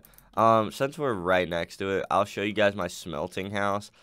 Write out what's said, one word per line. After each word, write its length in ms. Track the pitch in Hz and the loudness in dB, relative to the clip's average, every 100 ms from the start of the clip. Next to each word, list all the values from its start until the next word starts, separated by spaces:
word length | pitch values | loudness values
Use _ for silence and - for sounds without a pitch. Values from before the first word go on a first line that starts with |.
| - - _ | -8 -20 _
Um, 360 | 98 113 113 104 | 2 4 6 2
since 260 | - 139 151 | -2 -4 -2
we're 180 | 139 | -4
right 340 | 101 87 92 82 | -2 2 2 2
next 300 | 85 87 - | -2 -4 -6
to 200 | 98 95 | -2 -2
it, 80 | - | 0
I'll 160 | 92 | 0
show 180 | 104 104 | 0 -2
you 100 | 104 | -2
guys 240 | 107 101 101 | 2 2 2
my 100 | 90 | -6
smelting 640 | - 87 73 90 98 98 | -6 -8 -6 -6 -6 -6
house. 400 | 101 101 101 - _ | -2 0 -2 -6 _